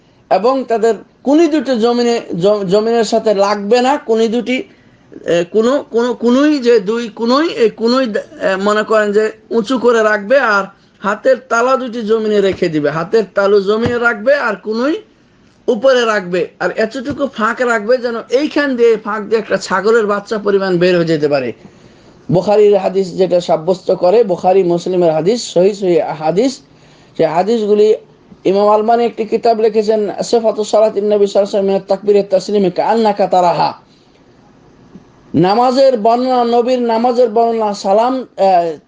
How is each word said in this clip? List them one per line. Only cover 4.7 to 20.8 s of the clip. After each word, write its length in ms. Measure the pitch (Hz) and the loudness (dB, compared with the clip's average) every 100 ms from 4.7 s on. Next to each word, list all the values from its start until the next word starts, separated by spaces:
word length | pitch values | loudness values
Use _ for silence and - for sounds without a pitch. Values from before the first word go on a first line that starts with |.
| _ _ _ _ - | _ _ _ _ -12
এ, 200 | - 170 175 | -2 -2 0
কুনো, 340 | 208 226 285 - | 0 0 0 -2
কুনো, 240 | 226 247 | -2 -2
কুনোই 440 | 226 233 247 294 302 | -2 0 2 2 2
যে 220 | 233 233 | 2 2
দুই 280 | 185 233 233 | 2 -4 -6
কুনোই, 400 | 214 233 262 330 | -6 0 0 0
এই 220 | - 226 | 0 0
কুনোই, 340 | - 226 254 | 0 0 0
এ, 520 | 254 202 - - 185 190 | 0 -4 -8 -6 -4 -2
মনে 260 | 202 214 | 0 0
করেন 300 | 208 214 208 | 0 0 2
যে 200 | 202 214 - - | 0 -2 -4 -6
উঁচু 280 | 226 214 262 | -4 -2 0
করে 240 | 240 233 | 2 2
রাখবে, 380 | 214 214 202 269 | 2 0 0 0
আর 240 | 240 202 190 - _ _ | 2 0 -2 -10 _ _
হাতের 380 | 202 208 269 247 - | -6 -2 0 0 0
তালা 280 | 233 247 262 | -2 0 0
দুটি 260 | 254 226 | -2 -6
জমিনে 380 | 208 220 214 208 | -2 -2 0 0
রেখে 280 | 196 180 180 | 0 0 -2
দিবে, 220 | 156 143 | -2 -2
হাতের 320 | 151 175 220 202 | -4 -2 -2 0
তালু 260 | - 196 208 | 0 2 2
জমিনে 380 | 190 220 233 240 | 2 0 -2 -2
রাখবে 360 | 240 226 214 | -2 0 0
আর 220 | 285 247 190 | 0 0 -6
কুনোই 460 | 208 220 262 403 - _ _ _ _ _ - | -6 -4 -2 -4 -8 _ _ _ _ _ -4
উপরে 380 | 233 269 247 | 0 2 2
রাখবে, 420 | 233 208 180 180 165 - | 2 -2 -2 -4 -4 -4
আর 100 | 180 175 | -6 -2
এতটুকু 500 | 220 262 254 254 277 | -4 -6 -8 -6 -6
ফাঁক 360 | - 220 233 | -2 -4 -2
রাখবে 360 | 247 226 208 254 | -2 -2 0 -2
যেন 160 | 240 226 - | -2 -8 -2
এইখান 460 | 247 302 - 285 247 | -2 0 -2 -2 2
দিয়ে, 200 | 233 220 | 2 2
ফাঁক 260 | 220 214 | -2 -8
দিয়ে 160 | 202 220 | -4 -4
একটা 180 | 208 196 | -2 -6
ছাগলের 500 | - 190 190 233 208 | -2 -2 2 2 0
বাচ্চা 320 | 202 202 220 | -2 -4 -6
পরিমাণ 400 | 202 196 190 | -2 0 0
বের 180 | 180 | 0